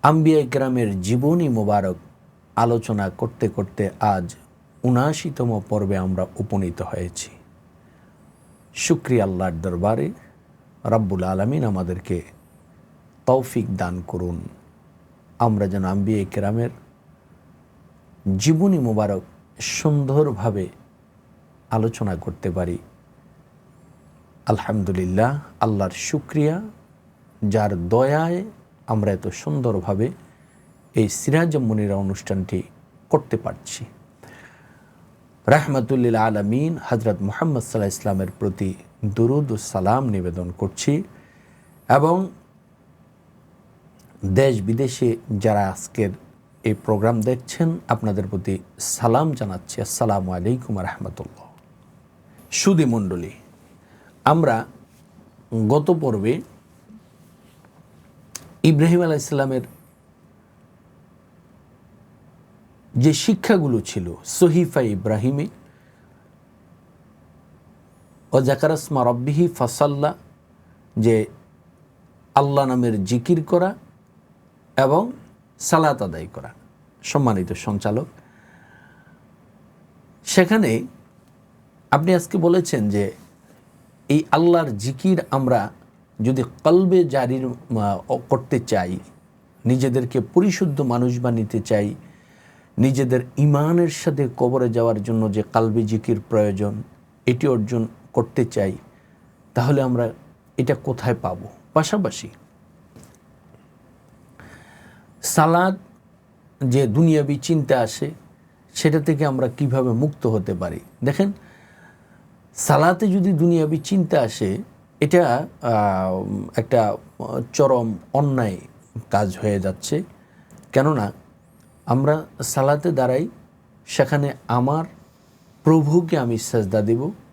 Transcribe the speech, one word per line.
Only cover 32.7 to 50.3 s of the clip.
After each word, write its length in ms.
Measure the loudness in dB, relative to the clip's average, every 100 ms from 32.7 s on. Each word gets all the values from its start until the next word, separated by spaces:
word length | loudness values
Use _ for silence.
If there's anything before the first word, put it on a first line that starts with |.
| -18 _ _ _
করতে 260 | -2 0 -6
পারছি। 480 | -6 -10 -14 -14 -16 -20 -20 _ -20 -20 -20 -20 -20 -20 -20 _ -20 _ _ _ 2
রাহমাতুল 540 | 4 4 -2 0 0
লিল 160 | 2 2
আলামিন 600 | 2 0 0 0 -2 -4
হযরত 400 | -2 0 0 -2
মুহাম্মদ 400 | -4 -2 -2 -2
সাল্লাল্লাহু 140 | -4 -2
আলাইহি 200 | -2 -2
ইসলামের 320 | -4 -2 -4 -4
প্রতি 360 | -6 -4 -6 -6 -18 _
দুরূদ 480 | -6 0 2 2 -2
ও 40 | -6
সালাম 520 | -4 -2 2 2 0
নিবেদন 420 | -2 -4 -6 -8 -6
করছি 440 | -6 -2 -2 -2 -4 -16 -20 _ _ -20 _ -20 2
এবং 400 | 4 4 0 -2 -10 _ _ _ _ _ _ _ _ _ _ _ _ _ _ _ _ -20 -10 0
দেশ 340 | 4 4 2
বিদেশে 560 | 0 0 -2 0 0 -2 -4 0
যারা 300 | 2 2 0
আজকের 420 | -4 -10 -4 -4 -4 -18 _ _ _
এই 120 | -4
প্রোগ্রাম 460 | -4 -2 0 2 0
দেখছেন, 580 | -2 -4 -6 -4 -2 -2 -4
আপনাদের 380 | -4 -2 -4 -4
প্রতি 320 | -6 -4 -6 -8 -12
সালাম 560 | -10 -2 2 2 0
জানাচ্ছি। 460 | -4 -8 -8 -12 -8
আসসালামু 520 | -8 -2 0 0 -2